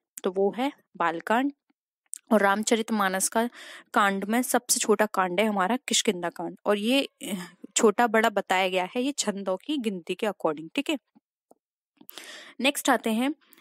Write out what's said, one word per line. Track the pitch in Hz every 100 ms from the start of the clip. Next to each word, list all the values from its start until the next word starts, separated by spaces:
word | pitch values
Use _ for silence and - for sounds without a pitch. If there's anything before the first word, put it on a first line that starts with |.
| _ -
तो | 202
वो | 185 196 202
है | 277 - _ -
बालकांड। | 170 165 - 226 277 - _ _ _ _ _ - -
और | 208
रामचरितमानस | 196 202 214 226 226 220 190 190 190
का | 226 240 - - - -
कांड | 240 202 196 196
में | 233
सबसे | 247 247 - 240
छोटा | - 208 214
कांड | - 185 175
है | 220
हमारा | 202 180 247
किष्किंधा | - - - 175 170
कांड, | - 170 180 208
और | 208
ये, | 214 277
अ, | - _ - 190 175 - - -
छोटा | 220 202 240
बड़ा | 220 226
बताया | 196 - 185 190
गया | 185 180 247
है |
ये | 262
छंदों | 277 - 196 190 185
की | - 302
गिनती | 220 185 - 180
के | 214
according, | - 165 151 160 -
ठीक | 285
है। | 294 - _ _ _ _ _ _ _ _ _ - - - - - -
नेक्स्ट | 254 285 -
आते | 233 226
हैं, | 220 262 311 _ -